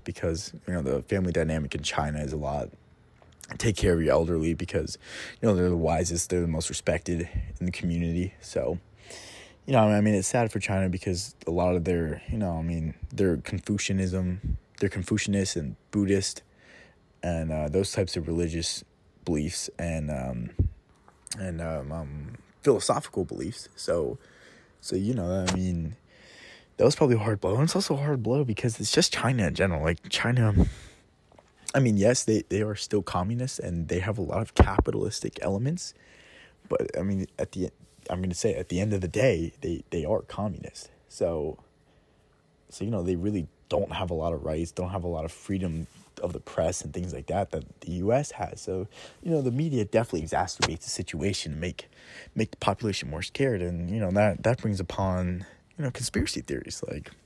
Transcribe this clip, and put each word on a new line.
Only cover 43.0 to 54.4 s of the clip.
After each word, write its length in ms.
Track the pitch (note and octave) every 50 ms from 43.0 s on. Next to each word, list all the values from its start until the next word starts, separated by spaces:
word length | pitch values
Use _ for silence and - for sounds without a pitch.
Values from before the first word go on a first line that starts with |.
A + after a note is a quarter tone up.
| F2
they 140 | F#2 F#2
really 320 | E2+ F2+ G#2 G#2+ F#2+ D2+ - - _ _ _
don't 240 | - D2+ - - -
have 180 | - F#2+ E2+
a 40 | E2+
lot 180 | D#2 D#2 E2+ E2
of 120 | C#2+ C#2+
rights, 260 | D#2 D#2 D#2+ E2+ E2
don't 200 | - - F2+ F2+
have 120 | F#2+ G2 E2+
a 60 | F2
lot 160 | E2 D#2+ D#2
of 80 | E2 -
freedom 540 | - - - G2 F#2+ F#2 F2 D#2+ D#2+ D#2+ - - - - - _ - -
of 100 | F2+ E2+
the 80 | -
press 420 | - - - - E2 E2 - - -
and 100 | D2+ -
things 180 | F#2 F2+ F2+ C#2
like 140 | C#2 D2
that 240 | - E2+ G2 G2 -
that 140 | - D#2 C2 - - -
the 120 | - E2 F2
U 200 | F2 F#2 G#2 A#2+
S 180 | C#3 D3 - -
has. 280 | - F#2+ - - -
So, 260 | - F2 F#2 F#2 G2 - - - - - - - -
you 80 | E3+
know, 120 | E3 D3+ C3+
the 80 | B2
media 340 | A#2 C3 D#3+ E3 C#3 A#2 G#2
definitely 420 | - - A2 A#2 - - E2 D#2
exacerbates 560 | D#2+ - D2 F2+ - - - - - D#2+ D#2+ -
the 80 | -
situation 640 | - - - - - D#2 D2 E2 - - - E2 D2
and 80 | D#2
make, 280 | E2 F2+ E2+ - - - - - - - - - - - -
make 180 | A2+ A2 - -
the 40 | -
population 520 | - G#2+ G2 - - G#2+ F#2+ - - B1+
more 120 | D2+ E2 F#2
scared. 380 | - - - C#3 C3+ A2+ F#2
And, 300 | F2 F2 F2 E2+ F2 F2
you 80 | G#2 A#2
know, 120 | A2 - F#2+
that, 300 | G2+ G#2+ G#2 F2 -